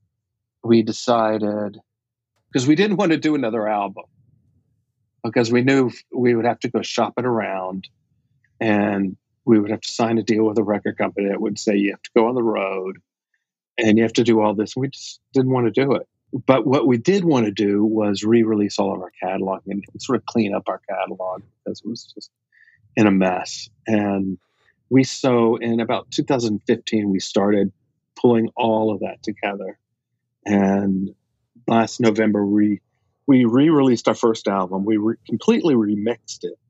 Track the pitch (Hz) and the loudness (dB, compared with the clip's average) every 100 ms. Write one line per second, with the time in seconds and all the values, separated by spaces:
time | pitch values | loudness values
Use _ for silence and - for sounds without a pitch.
0 | _ _ _ _ _ _ 117 117 110 104 | _ _ _ _ _ _ 2 2 2 -2
1 | - 117 110 110 107 104 104 101 _ _ | 0 0 0 -2 -4 -4 -8 -12 _ _
2 | _ _ _ _ _ 143 127 156 208 196 | _ _ _ _ _ -2 2 2 2 2
3 | 190 156 156 147 120 113 107 104 98 98 | 0 0 0 0 -2 -2 -2 -2 -4 -8
4 | - _ _ _ _ _ _ _ _ _ | -20 _ _ _ _ _ _ _ _ _
5 | _ _ 117 127 113 120 127 139 123 - | _ _ -4 0 2 2 4 2 2 -2
6 | - - 123 117 117 113 123 117 - - | -10 -2 0 2 0 -2 -2 -4 -4 -2
7 | 107 117 123 117 95 95 92 95 - _ | -2 -2 -2 -2 -4 -6 -6 -10 -12 _
8 | _ _ _ _ _ - 113 104 104 98 | _ _ _ _ _ -6 0 2 0 0
9 | 95 98 _ _ - 110 104 107 - - | -4 -6 _ _ 2 4 4 -4 -6 -4
10 | 113 113 104 107 110 104 101 104 104 104 | 0 0 0 2 2 2 0 -2 -4 -4
11 | 98 98 101 98 107 107 - 101 101 95 | -4 -2 -4 -2 -4 -4 -2 0 0 -4
12 | - 120 113 127 113 104 95 95 92 98 | -2 2 2 2 -2 -2 -4 -4 -8 -10
13 | _ _ _ _ _ _ _ - 113 107 | _ _ _ _ _ _ _ -2 4 4
14 | 117 113 117 110 107 101 101 - 139 - | 4 2 2 4 2 0 -4 -4 -6 -8
15 | - - _ 135 127 127 117 104 139 110 | -18 -20 _ 0 0 2 0 0 0 0
16 | - _ _ 131 - 131 123 131 139 120 | -4 _ _ -4 2 2 2 2 2 0
17 | 120 202 170 135 107 101 101 101 110 110 | 2 2 2 2 2 0 0 2 2 2
18 | 104 98 104 117 110 107 101 - 98 92 | 0 0 2 4 4 2 0 -2 -4 -4
19 | 92 - 92 95 95 92 95 98 - - | -10 -8 -6 -4 -4 -6 -8 -10 -10 -12
20 | - 120 - 120 104 101 - 95 - 95 | -4 -4 -2 -2 -2 -2 -6 -8 -8 -6
21 | 95 95 92 92 98 _ - - 110 120 | -6 -6 -8 -10 -14 _ -14 -12 -10 -12
22 | - - - _ _ _ _ _ _ - | -14 -20 -20 _ _ _ _ _ _ 2
23 | 107 95 92 90 - - - _ - 107 | 4 4 2 0 -6 -14 -16 _ -2 -2
24 | 104 98 95 92 _ _ _ _ - 131 | 0 -2 -4 -8 _ _ _ _ 0 2
25 | 131 - 135 120 113 117 117 113 113 110 | 2 0 0 2 2 0 -2 -4 -2 -4
26 | - - 139 135 117 104 - 113 - 110 | -4 -6 -2 -2 -2 -4 -2 -2 -2 -2
27 | 101 95 - - 101 104 98 - _ _ | 0 -2 -2 0 2 2 0 -4 _ _
28 | _ - 127 117 113 - 117 110 110 101 | _ -2 2 2 0 -2 0 0 0 -4
29 | 104 95 - 104 104 101 95 - _ _ | -6 -10 -12 -8 -6 -6 -10 -14 _ _
30 | _ _ _ _ 101 101 98 98 98 95 | _ _ _ _ -2 2 2 2 0 -2
31 | 98 - _ _ _ _ - 113 110 - | -4 -10 _ _ _ _ 0 2 2 0
32 | 117 104 107 104 101 104 104 101 _ _ | 2 2 2 2 0 2 2 0 _ _
33 | _ _ - 131 117 123 151 151 135 117 | _ _ 2 4 4 4 4 4 4 2
34 | - 110 113 113 - 98 92 95 101 107 | 0 0 0 0 -2 -2 -2 -4 -2 0
35 | 110 113 - 117 - 233 170 123 104 104 | 0 -4 -6 -4 0 2 2 2 2 -2
36 | 107 117 - - 87 - - | -4 -6 -10 -12 -12 -12 -10